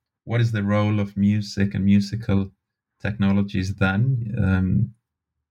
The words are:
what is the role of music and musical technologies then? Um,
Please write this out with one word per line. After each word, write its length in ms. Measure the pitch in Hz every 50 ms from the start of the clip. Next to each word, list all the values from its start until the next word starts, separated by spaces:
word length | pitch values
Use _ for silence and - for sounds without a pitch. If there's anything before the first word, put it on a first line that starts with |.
| _ _ _ _ -
what 160 | - 113 117
is 100 | 117 117
the 120 | 113 107 101
role 360 | 101 104 104 104 104 107 104
of 180 | 101 101 -
music 560 | 98 101 101 104 107 101 - - 101 98 98 -
and 100 | 98 95
musical 680 | 101 101 101 101 - 107 117 - - 98 98 98 98 - _ _ _ _ _ _ _ _ _
technologies 720 | - 95 - - 98 98 98 101 101 98 - 95 95 95 95
then? 600 | - 95 95 95 101 127 135 131 117 117 101 -
Um, 560 | - 95 95 95 92 92 92 - - - - - _ _ _ _ _ _ _ _ _ _ _